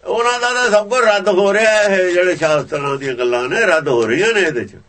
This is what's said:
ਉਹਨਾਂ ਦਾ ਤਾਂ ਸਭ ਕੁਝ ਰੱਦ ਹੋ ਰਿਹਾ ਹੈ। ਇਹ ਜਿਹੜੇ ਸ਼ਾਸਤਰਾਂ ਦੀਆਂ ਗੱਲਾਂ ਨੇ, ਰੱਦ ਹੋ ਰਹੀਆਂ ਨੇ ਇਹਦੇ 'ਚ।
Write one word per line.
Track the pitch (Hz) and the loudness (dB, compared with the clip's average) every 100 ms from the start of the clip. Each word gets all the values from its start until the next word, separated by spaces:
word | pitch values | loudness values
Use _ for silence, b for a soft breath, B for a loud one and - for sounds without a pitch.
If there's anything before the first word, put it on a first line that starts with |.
| - | -4
ਉਹਨਾਂ | 160 233 247 | -2 0 0
ਦਾ | 240 | -2
ਤਾਂ | 247 247 | 0 2
ਸਭ | 208 208 | 2 2
ਕੁਝ | 254 226 | 0 2
ਰੱਦ | 202 196 | 2 2
ਹੋ | 185 202 | 2 2
ਰਿਹਾ | 202 220 214 | 2 2 2
ਹੈ। | 208 196 | 2 2
ਇਹ | 185 | 0
ਜਿਹੜੇ | 175 180 175 | 2 0 0
ਸ਼ਾਸਤਰਾਂ | 160 151 139 151 143 139 | 0 0 -2 -6 -4 -4
ਦੀਆਂ | 135 | -6
ਗੱਲਾਂ | 120 123 120 123 | -4 -2 -2 -2
ਨੇ, | 220 | -2
ਰੱਦ | 220 160 151 | 0 0 0
ਹੋ | 120 113 | 0 0
ਰਹੀਆਂ | 127 208 | 0 0
ਨੇ | 226 | 0
ਇਹਦੇ | 175 135 98 | 0 -2 -8
'ਚ। | - | -14